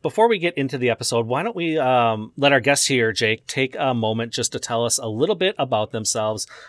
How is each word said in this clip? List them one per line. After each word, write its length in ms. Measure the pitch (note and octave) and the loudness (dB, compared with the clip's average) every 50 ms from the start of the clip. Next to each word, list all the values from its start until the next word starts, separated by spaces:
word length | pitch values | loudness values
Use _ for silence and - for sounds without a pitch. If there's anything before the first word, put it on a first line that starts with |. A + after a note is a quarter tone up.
before 260 | - D#3+ - - A3 A#3+ | -4 -2 2 4 4 4
we 100 | A3+ F#3+ | 4 2
get 200 | D#3+ F3 F3 - | 0 -2 -2 -2
into 180 | C#3 C3 - | -4 -4 -2
the 140 | C3 B2 A#2+ | 0 0 0
episode, 360 | A2+ - A#2+ - B2+ A#2 A#2 | 0 0 -2 0 0 0 0
why 160 | A2+ B2 C#3 | 0 -2 -2
don't 140 | F3 A#3 A#3 | -2 -4 -4
we, 220 | F#3 E3+ E3 D#3 D#3+ | -4 -4 -2 0 0
um, 540 | C3+ B2+ B2+ B2 A#2 A2+ A2 G#2+ G#2+ - _ | 2 4 4 4 4 4 2 -2 -6 -12 _
let 160 | - C3+ C#3+ | 0 2 4
our 80 | C#3 C3 | 4 4
guests 260 | G#2 C#3 C#3+ C3+ - | 4 4 2 2 2
here, 260 | - C3+ B2+ A#2 A2 | 2 2 2 2 0
Jake, 340 | A2 - A#2 G#2+ A2 - _ | 0 0 0 0 0 -2 _
take 280 | - - C3+ C3+ C3 - - | -8 -2 -2 -2 -2 -2 -2
a 160 | D3+ C3+ B2+ | 0 0 0
moment 380 | A#2 A2+ A2 A2 A2+ A#2 A#2 - | 0 0 -2 -2 -2 -4 -6 -4
just 180 | - A#2 - | -4 -4 -4
to 60 | - B2 | -6 -8
tell 260 | - - A#2+ A#2 A#2 | -8 -4 -2 -2 0
us 140 | A#2 - - | 0 -2 -2
a 80 | B2+ | -4
little 280 | A2+ G#2+ A2 C#3+ F#3 G#3+ | -4 0 0 0 0 2
bit 200 | E3+ F#3 F#3+ - - | 0 0 -2 0 -2
about 340 | C#3+ B2+ B2 G#2+ G#2+ - | -2 0 0 -2 -2 -2
themselves, 540 | - A2+ G#2+ - - A#2 G#2+ G#2+ A2 G#2 - - - - - | -4 -6 -4 -4 -2 -2 -2 -2 -2 -4 -8 -10 -12 -20 -20